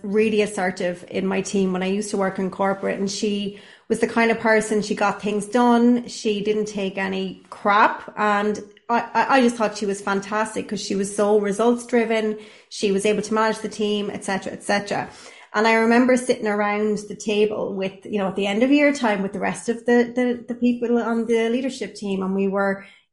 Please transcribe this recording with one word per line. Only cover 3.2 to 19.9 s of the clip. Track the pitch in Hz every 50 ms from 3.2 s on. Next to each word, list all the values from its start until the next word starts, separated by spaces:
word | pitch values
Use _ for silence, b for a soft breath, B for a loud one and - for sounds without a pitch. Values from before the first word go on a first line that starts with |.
| 226 208 202 202 202 196 B B B B B B B -
was | 226 226
the | 233
kind | 226 - 233 233 226
of | 220 226
person, | - 226 220 214 214 - 220 208
she | 202 - 196
got | - 208 202 - -
things | 190 208 208 208 202
done. | 208 - 247 240 240 240 233 240 240 247 240 240 -
She | - - - 220 208 202
didn't | 202 214 208 214 208
take | 208 - 208 196 190 190 190
any | 190 190 190 190 190 185 185 - - _
crap. | - - - 208 202 214 240 220 - - - - -
And | - 214 208 202 202 208 214 202 - - - - _ _ -
I, | 233 - 180 -
I, | - 226 240 - 269
I | 262
just | 240 240 240
thought | - 214 208 208
she | - 220
was | 196 196 196
fantastic | - 202 196 196 196 196 214 214 220 220 - - - -
'cause | 220 -
she | - - 202
was | 190 202 196 -
so | 220 208 202 214 214
results | 202 202 190 214 226 240 240 240 -
driven. | - 247 233 220 220 226 220 220 214 214 214 B B B B B B
She | - - 226 196
was | 190 196 202
able | 214 208 196
to | 208 - 214
manage | 214 220 220 214 -
the | - 202
team, | - - 214 208 208 208 208 196
et | 190 190 -
cetera, | 202 190 190 - -
et | - -
cetera. | - - 202 202 202 - - 135 - B B B B B B B B B -
And | 214 220
I | 226 226
remember | 226 226 226 233 247 254 254 254
sitting | 247 247 - 240 - 214
around | 214 208 208 208 208 208 208 214 214 208 214 - -
the | 196
table | - - 220 208 208 214 208 - - - - 196
with, | 190 190 190 190 - -
you | - 214 202
know, | 190 180
at | 185
the | 202 196
end | 202 202 220
of | 254 269
year | 285 294 285 294
time | 285 277 247 214 208 190
with | 190 196
the | 202 185
rest | 196 190 185 - - 240
of | 233 233 -
the, | 240